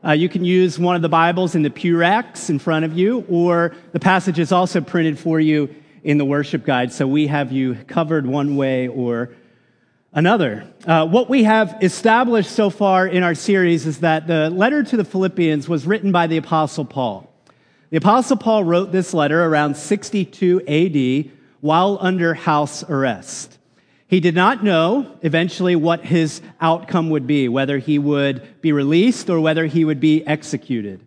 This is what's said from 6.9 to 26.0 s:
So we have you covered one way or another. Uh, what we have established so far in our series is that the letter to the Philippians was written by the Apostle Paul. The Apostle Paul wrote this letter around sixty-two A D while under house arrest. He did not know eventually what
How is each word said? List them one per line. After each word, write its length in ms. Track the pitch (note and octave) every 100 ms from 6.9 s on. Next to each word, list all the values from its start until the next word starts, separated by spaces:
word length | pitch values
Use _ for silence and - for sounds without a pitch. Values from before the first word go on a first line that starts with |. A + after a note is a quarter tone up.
So 140 | - C3+
we 180 | D3 D3+
have 260 | D3 C3+
you 220 | C3+ C3 A2+ -
covered 400 | - D#3 D#3+ C3
one 280 | C#3+ C#3+ C#3
way 320 | C3+ C3 B2+
or 440 | B2 A#2+ A#2 A#2+ - _ _ _ _ _ _ _
another. 580 | D3+ E3+ A3 C#3+ G#2 - _ -
Uh, 220 | D#3+ D#3+
what 200 | G#3 A#3+
we 180 | C4+ G#3+
have 300 | A3 G#3 -
established 680 | F#3 - A3+ A3+ B3+ A#3 F#3
so 180 | - G#3
far 380 | - G3+ F#3 F#3
in 160 | F3+
our 100 | F3+
series 540 | D#3+ - G3 F3+ E3 D3+
is 140 | C#3
that 260 | E3 D#3+ D#3+
the 240 | E3 D#3
letter 320 | F3+ A3 D4
to 120 | C4+ A#3
the 100 | F#3
Philippians 600 | F#3+ F#3 F3+ E3 D3+ C#3
was 200 | E3 D3
written 240 | G#3+ G3
by 160 | F3+ E3
the 100 | D#3+
Apostle 480 | - D#3+ D3+ - C3+
Paul. 400 | C3+ B2 G2 - _ _ _ _ _ _
The 60 | D#3+
Apostle 400 | F3 A#3 B3 A#3
Paul 280 | A3+ A3 F3
wrote 260 | F3 F#3+
this 240 | F#3 F3+ E3+
letter 280 | D3 D#3+
around 320 | E3+ D#3 D3 C#3
sixty-two 840 | - G#3 - G#3 E3+ - F3+ F3+ F#3
A 220 | D3+ F#3
D 420 | D3 B2+ C3+ D3+ - _ _
while 380 | D3 D#3+ F#3+ G3+
under 360 | F#3 F#3 E3+ D#3+
house 480 | - D3 D3 - -
arrest. 680 | C#3+ C3+ G2+ - - - _ _ _ _ _ _
He 120 | F#3
did 160 | E3+ E3
not 280 | F#3+ B3+
know 540 | G#3 E3 E3 B3+ B3+ -
eventually 520 | E3+ D#3+ E3+ - F3+ F3
what 300 | D#3+ E3